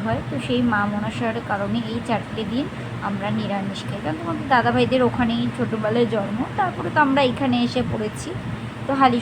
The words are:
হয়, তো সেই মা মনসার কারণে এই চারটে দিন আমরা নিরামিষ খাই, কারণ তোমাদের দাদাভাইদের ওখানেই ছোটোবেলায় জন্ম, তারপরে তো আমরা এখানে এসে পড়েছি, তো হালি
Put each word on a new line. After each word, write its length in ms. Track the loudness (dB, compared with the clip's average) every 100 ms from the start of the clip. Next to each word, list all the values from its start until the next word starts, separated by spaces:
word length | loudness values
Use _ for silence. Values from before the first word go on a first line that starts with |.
হয়, 160 | -2 -2 -2
তো 60 | -4 0
সেই 160 | 2
মা 240 | 2 2 0
মনসার 480 | 0 -2 -2 -2 -2 -2
কারণে 320 | -2 0 -2 -2
এই 120 | -4 -2
চারটে 380 | -2 -2 -6 -4
দিন 140 | -2 -4 -6 -8 -6
আমরা 280 | -4 -2 -2
নিরামিষ 520 | -2 -2 -2 -4 -6 -6
খাই, 100 | -6
কারণ 120 | -4 -4
তোমাদের 260 | -4 -4 2
দাদাভাইদের 540 | 4 4 4 4 4
ওখানেই 440 | 2 2 0 2 0 -2
ছোটোবেলায় 480 | -2 0 0 2 2
জন্ম, 380 | 2 -2 -2 -2 0
তারপরে 340 | -2 -2 0
তো 60 | 4
আমরা 220 | 4 6
এখানে 400 | 4 2 0 2
এসে 200 | 2 0 0
পড়েছি, 380 | -2 -2 -4 -8 -8 -6 -6 -8 -8 -2
তো 80 |
হালি 260 | 4 4 4